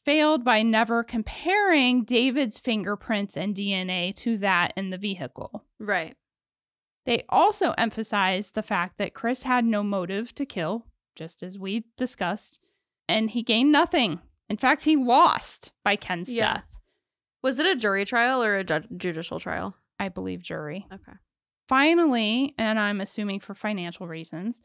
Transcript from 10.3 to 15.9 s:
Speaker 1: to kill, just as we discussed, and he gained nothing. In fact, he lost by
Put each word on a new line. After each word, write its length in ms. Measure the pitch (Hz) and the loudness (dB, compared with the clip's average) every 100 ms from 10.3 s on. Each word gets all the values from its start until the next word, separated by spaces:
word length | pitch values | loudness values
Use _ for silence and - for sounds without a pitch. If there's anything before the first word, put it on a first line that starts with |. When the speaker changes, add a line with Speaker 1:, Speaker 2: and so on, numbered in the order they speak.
Speaker 1:
to 100 | - | -6
kill, 420 | 277 - 160 220 - _ _ | -6 -4 -4 -4 -8 _ _
just 280 | - 160 - | -16 -16 -12
as 160 | 180 196 | -14 -10
we 280 | 190 214 220 - | -4 -4 -6 -6
discussed, 640 | 254 - 180 202 - - _ _ _ _ - | -6 -2 -4 -4 -8 -20 _ _ _ _ -2
and 220 | 196 220 | 0 0
he 120 | 233 | 0
gained 300 | 226 226 269 | 2 4 6
nothing. 480 | 302 339 330 226 160 - _ - | 6 4 2 2 -2 -10 _ -8
In 60 | 214 | 0
fact, 260 | 254 285 | 2 2
he 100 | 294 311 | 4 4
lost 760 | 247 254 339 - - - - - | 6 6 6 4 -4 -10 -14 -6
by 120 | - | -2